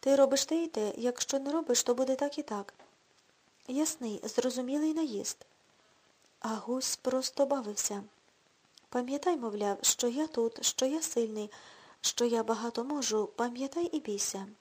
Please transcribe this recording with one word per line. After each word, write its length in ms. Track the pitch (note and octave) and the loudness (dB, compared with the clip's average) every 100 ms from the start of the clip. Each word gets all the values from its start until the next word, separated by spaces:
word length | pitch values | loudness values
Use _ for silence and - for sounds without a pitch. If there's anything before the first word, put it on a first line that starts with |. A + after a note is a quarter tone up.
«Ти 160 | - C#4 | 6 8
робиш 280 | C4+ C4+ | 8 6
те 180 | - D#4+ | 2 0
і 40 | E4 | 0
те, 260 | A#3 G#3 - | -2 -2 0
якщо 420 | A#3 B3 - C#4 | -2 -2 -2 -2
не 140 | C4+ | 0
робиш, 300 | D#4 D#4+ A#3+ | -2 2 2
то 120 | - | 4
буде 220 | A#3+ C4 C4 | 2 4 2
так 220 | C#4+ C#4+ | 0 -2
і 40 | |
так». 320 | D4 G#3 G3 - - _ _ _ _ _ _ _ - | -6 -6 -6 -14 -20 _ _ _ _ _ _ _ -6
Ясний, 520 | B3+ D4+ - A#3 G#3 | 0 0 0 -6 -6
зрозумілий 720 | A#3 - B3+ B3 B3 C#4+ D#4 | -2 0 0 0 -2 0 0
наїзд. 520 | D#4 D#4 G#3 - - - _ _ _ _ _ _ _ _ _ | 0 -2 -2 -6 -10 -14 _ _ _ _ _ _ _ _ _
А 80 | A3+ | -6
Гусь 480 | A3 G#3+ B3+ C4 - | -6 -4 -4 -2 -2
просто 500 | - B3+ C4 - C#4 | 0 0 -2 0 2
бавився. 580 | C4+ G#3+ G#3 - G3+ G#3 _ _ _ _ _ _ - _ | 2 -2 -4 -4 -6 -10 _ _ _ _ _ _ -20 _
«Пам'ятай, 480 | B3 B3 C#4 C#4 E4 | -4 -2 0 2 0
мовляв, 420 | A#3 G#3 G#3 G3 | 0 0 0 2
що 260 | - - A#3+ | 2 2 2
я 180 | B3 D#4 | 0 -2
тут, 380 | D#4 A3+ - | 0 0 0
що 220 | - - C4 | -2 0 0
я 160 | D#4 | 0
сильний, 480 | D#4+ - A3+ G#3+ G#3 - - - - - | -2 -2 -2 -2 -8 -10 -20 -20 -20 -6
що 240 | - - | -4 0
я 180 | A#3+ A3+ | 2 2
багато 420 | A3 A3+ A#3 A3+ | 2 0 0 -4
можу, 420 | B3 D4 A3+ G#3+ G#3 | -2 -2 0 0 0
пам'ятай 580 | - A#3+ A#3+ C4+ E4+ | 0 -2 -2 -4 -2
і 160 | F4 D#4 | -2 -2
бійся». 460 | - G3+ - G3 G3 G#3+ | -4 -4 -2 -4 -8 -14